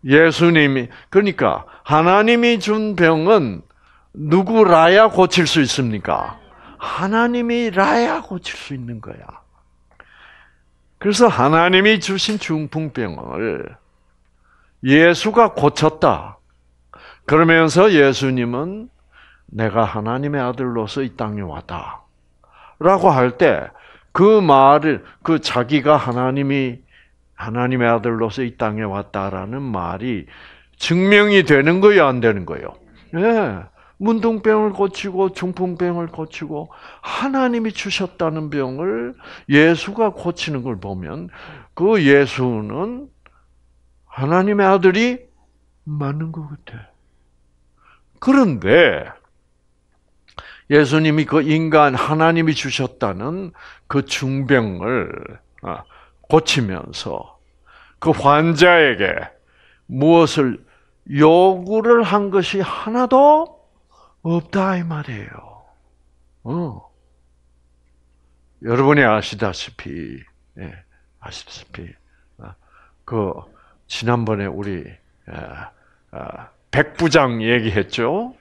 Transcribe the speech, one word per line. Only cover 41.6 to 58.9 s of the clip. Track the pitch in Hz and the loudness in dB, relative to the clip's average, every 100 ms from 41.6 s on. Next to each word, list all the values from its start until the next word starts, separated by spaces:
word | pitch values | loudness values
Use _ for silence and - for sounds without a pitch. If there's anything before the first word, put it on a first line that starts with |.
| - | -20
그 | - 180 220 | -2 0 2
예수는 | 143 139 135 - 127 113 107 120 202 247 285 _ _ _ _ _ _ _ _ _ _ | 4 4 4 -2 -4 -4 -6 -8 -8 -10 -16 _ _ _ _ _ _ _ _ _ _
하나님의 | - 135 175 196 202 190 | -6 0 0 0 2 2
아들이 | 190 185 185 240 247 _ _ _ _ _ _ | 4 4 2 0 -2 _ _ _ _ _ _
맞는 | 151 147 139 151 160 | -12 -6 -6 -6 -8
것 | 160 147 | -10 -14
같아. | 151 - 117 101 _ _ _ _ _ _ _ _ _ _ _ _ _ | -16 -18 -20 -20 _ _ _ _ _ _ _ _ _ _ _ _ _
그런데 | - 269 233 123 85 170 156 78 - - _ _ _ _ _ _ _ _ _ _ _ - - - _ | 2 2 2 0 4 6 6 2 -8 -18 _ _ _ _ _ _ _ _ _ _ _ -20 -20 -20 _
예수님이 | 147 143 156 156 151 | 2 4 2 2 0
그 | 143 151 | 0 -2
인간, | 143 156 160 156 147 | 0 0 2 4 4
하나님이 | 127 - 156 160 165 160 | 2 -2 0 2 2 0
주셨다는 | 151 139 - 131 - 113 90 120 180 185 - - - _ | -2 -6 -6 -6 -4 -6 -4 -8 -10 -12 -18 -20 -20 _
그 | 143 | -4
중병을, | 135 - 131 135 131 139 110 90 98 127 87 - - - _ _ | -4 -6 -4 -4 0 0 0 -6 -6 -6 -6 -12 -16 -20 _ _
아, | - 82 - _ _ _ | -12 -12 -14 _ _ _
고치면서 | _ 160 156 - 107 92 - 87 - 60 - _ _ _ _ _ _ _ | _ 0 2 -4 -4 -8 -12 -12 -10 -10 -12 _ _ _ _ _ _ _
그 | 165 | -2
환자에게 | 151 139 147 165 151 180 175 147 | 2 4 4 2 4 6 6 4